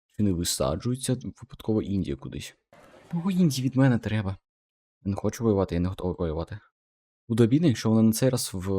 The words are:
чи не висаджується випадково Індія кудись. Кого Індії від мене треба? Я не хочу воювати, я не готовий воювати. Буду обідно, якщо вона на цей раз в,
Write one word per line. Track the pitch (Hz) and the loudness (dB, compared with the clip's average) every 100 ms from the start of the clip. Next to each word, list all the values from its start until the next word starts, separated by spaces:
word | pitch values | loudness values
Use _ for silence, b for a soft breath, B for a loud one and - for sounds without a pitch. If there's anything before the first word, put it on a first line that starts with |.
| _ | _
чи | - | -2
не | 104 | 0
висаджується | 85 85 - 67 85 120 131 - | 0 -2 -2 -2 -2 -4 -4 -4
випадково | 131 98 - - - - 110 | -4 -6 -14 -18 -10 -2 -2
Індія | 92 98 78 69 | 0 -2 -4 -6
кудись. | - - - - _ - - - - | -8 -12 -12 -18 _ -20 -20 -20 -10
Кого | 170 175 | -6 -2
Індії | 180 175 127 131 | 2 2 2 0
від | 127 | 4
мене | 135 117 | 4 4
треба? | 104 107 98 95 _ _ _ _ _ _ | 0 -4 -4 -8 _ _ _ _ _ _
Я | 98 | -6
не | 101 | -4
хочу | 104 - | -4 -2
воювати, | 113 98 92 87 | 0 2 0 0
я | |
не | 90 | -2
готовий | 92 90 85 | -4 -6 -4
воювати. | 85 78 80 107 _ _ _ _ _ _ - | -4 -4 -8 -12 _ _ _ _ _ _ -2
Буду | 113 | 2
обідно, | 113 143 143 | 4 4 4
якщо | 110 113 | 2 2
вона | 110 | 6
на | 110 | 6
цей | 110 131 | 4 0
раз | 123 - | 0 -4
в, | 95 92 | -6 -2